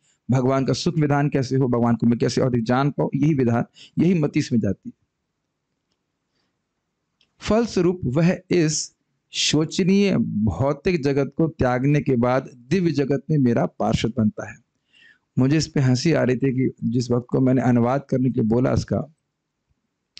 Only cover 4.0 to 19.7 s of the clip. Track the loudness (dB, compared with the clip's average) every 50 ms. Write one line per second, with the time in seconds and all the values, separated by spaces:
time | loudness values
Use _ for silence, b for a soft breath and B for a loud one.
4 | 2 2 2 2 0 0 -2 -2 -2 0 0 0 0 0 -4 -6 _ -16 -20 _
5 | _ _ _ _ _ _ _ _ _ _ _ _ _ _ _ _ _ _ _ _
6 | _ _ _ _ _ _ _ _ _ _ _ _ _ _ _ _ _ _ _ _
7 | _ _ _ _ _ _ _ _ -4 0 0 0 0 0 0 0 0 0 0 -2
8 | -4 -4 0 2 2 2 2 0 -2 -2 0 0 0 0 -2 -4 -8 -10 _ _
9 | _ _ _ _ _ _ -6 -4 -2 0 0 0 0 0 -2 -2 0 2 2 2
10 | 2 2 2 0 -2 -2 -2 -2 -2 -2 0 0 -2 -2 -2 -2 -2 -2 -2 0
11 | 0 0 0 0 -2 -2 -2 -2 -2 -2 -2 -2 0 0 0 0 0 2 0 0
12 | 0 0 0 2 2 2 0 0 -2 -6 -14 -20 -6 -4 -2 0 0 0 0 0
13 | 0 0 -2 -2 -2 -2 0 2 2 2 2 2 0 -2 -4 -4 -2 -2 -2 -2
14 | -2 -4 -2 0 0 0 0 -4 -10 -16 -18 -20 _ _ _ _ b b b b
15 | b b b b b _ _ -2 0 2 0 0 -2 -2 -2 -2 0 2 0 2
16 | 2 0 2 2 2 0 0 0 -2 -2 0 -2 -2 -4 -4 -4 -6 -4 -2 -2
17 | -2 -2 -2 -4 -2 -2 -2 0 2 2 2 2 2 2 2 2 2 0 0 -4
18 | -4 -4 -2 0 0 0 0 0 0 0 0 0 0 0 0 -2 -2 -2 -4 -4
19 | -4 -8 _ _ _ _ _ _ _ _ _ _ _ _